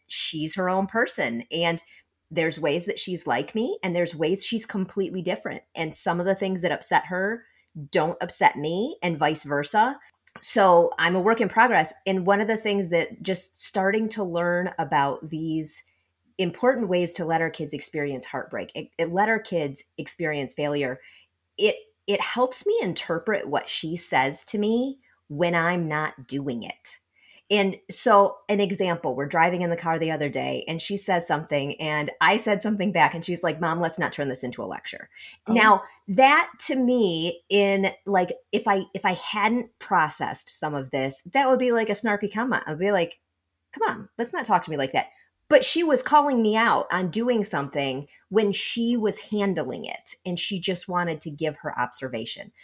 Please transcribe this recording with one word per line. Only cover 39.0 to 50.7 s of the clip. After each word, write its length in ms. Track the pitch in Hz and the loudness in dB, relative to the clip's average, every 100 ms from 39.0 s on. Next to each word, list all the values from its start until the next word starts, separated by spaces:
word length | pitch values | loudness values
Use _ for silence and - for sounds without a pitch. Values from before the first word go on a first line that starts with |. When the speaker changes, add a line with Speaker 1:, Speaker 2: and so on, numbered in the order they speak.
Speaker 1:
I 100 | 196 | -2
hadn't 640 | 175 - 214 202 247 240 _ | -2 -4 -2 0 0 -4 _
processed 800 | - 180 151 - 143 - - - | 0 2 2 -2 -6 -6 -8 -6
some 160 | 156 143 | -4 -6
of 160 | 131 | -4
this, 300 | 139 135 - 180 | -4 -4 -6 -2
that 160 | 269 262 | 0 4
would 100 | 254 | 4
be 140 | 247 | 4
like 160 | 233 214 | 2 0
a 40 | |
snarky 400 | 202 226 208 202 | -2 0 -2 -2
comment. 300 | 214 254 175 - | -4 -2 -2 -4
I'd 100 | 156 | -2
be 140 | 196 | 0
like, 260 | 196 170 - _ _ _ _ _ | 2 0 -4 _ _ _ _ _
"Come 100 | 277 440 | -4 -4
on, 200 | - 196 - | -4 -12 -6
let's 160 | 240 | -6
not 120 | 349 | -4
talk 200 | 226 180 | 0 0
to 60 | - | 0
me 60 | 147 | -4
like 160 | 135 | 0
that." 140 | 135 - _ _ _ - | -2 -4 _ _ _ 4
But 160 | 294 | 4
she 180 | - 330 | 6 2
was 220 | 330 247 | 2 2
calling 360 | - 294 285 240 | 6 4 6 2
me 160 | 214 220 | 2 4
out 300 | 226 143 - | 4 2 0
on 180 | 185 180 | -2 -2
doing 320 | 208 240 233 | -2 0 0
something 640 | 196 151 139 147 139 131 - _ - | 0 -4 -2 -2 -2 -4 -10 _ -2
when 240 | 202 202 | 2 2
she 440 | 185 - 233 233 240 | 0 -4 -2 0 2
was 220 | 214 196 | 0 -2
handling 680 | - 208 202 165 127 90 - | -4 0 0 0 -4 -6 -8
it 280 | - - - | -10 -12 -12
and 140 | 185 175 | -6 -6
she 220 | - 190 | -4 -4
just 280 | 190 | -4